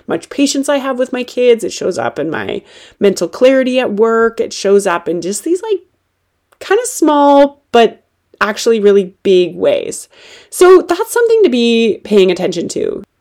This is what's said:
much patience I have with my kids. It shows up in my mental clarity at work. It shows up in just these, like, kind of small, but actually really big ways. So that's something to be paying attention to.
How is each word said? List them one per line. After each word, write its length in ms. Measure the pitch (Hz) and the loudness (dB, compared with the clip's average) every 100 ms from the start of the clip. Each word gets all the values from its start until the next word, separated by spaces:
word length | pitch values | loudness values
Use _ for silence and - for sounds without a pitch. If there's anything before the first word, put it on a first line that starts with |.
| - | -8
much 240 | 165 - | -8 -8
patience 380 | - 277 277 285 | -4 -2 -2 -2
I 80 | 285 | -4
have 220 | 269 254 | -4 -4
with 140 | 254 | -4
my 120 | 247 | -6
kids. 400 | 247 - 247 226 | -6 0 2 2
It 80 | 180 | -2
shows 260 | - 185 175 | -6 -6 -4
up 200 | - - | -6 -4
in 120 | 156 | -6
my 320 | 107 98 - _ - - - | -6 -8 -10 _ -20 -20 -2
mental 280 | 202 - 170 | 0 0 -6
clarity 520 | - 254 269 254 254 | 0 2 2 0 -2
at 140 | 247 | -2
work. 460 | 202 226 226 226 226 | 0 0 2 0 -2
It 120 | - | -8
shows 340 | - 196 202 196 | -4 0 2 2
up 220 | 170 165 | -4 -4
in 120 | 170 | -6
just 220 | 170 202 | -6 -6
these, 200 | 320 359 | -4 -4
like, 200 | 440 381 _ _ _ _ _ _ _ _ | -2 -6 _ _ _ _ _ _ _ _
kind 200 | - 415 | -2 -2
of 60 | 494 | -2
small, 760 | - 311 294 285 285 277 - _ | -2 0 2 4 4 4 0 _
but 320 | 233 226 - _ _ _ - | 2 2 0 _ _ _ -6
actually 380 | 202 214 233 226 | -4 -2 -2 2
really 380 | 202 196 185 _ | 4 2 0 _
big 340 | 196 180 175 175 | 0 2 0 -2
ways. 520 | 185 - - - - _ - - _ | 0 0 -4 -12 -16 _ -20 -20 _
So 320 | - 359 370 | 2 6 6
that's 280 | 339 349 440 | 4 -6 -4
something 320 | 480 466 453 | -2 0 2
to 60 | 359 | 2
be 520 | 247 233 226 226 - | 2 0 2 0 -2
paying 260 | - 208 185 | 0 2 2
attention 380 | 180 196 175 - | 0 -4 -6 -6
to. 340 | - - - - _ | -6 -6 -6 -14 _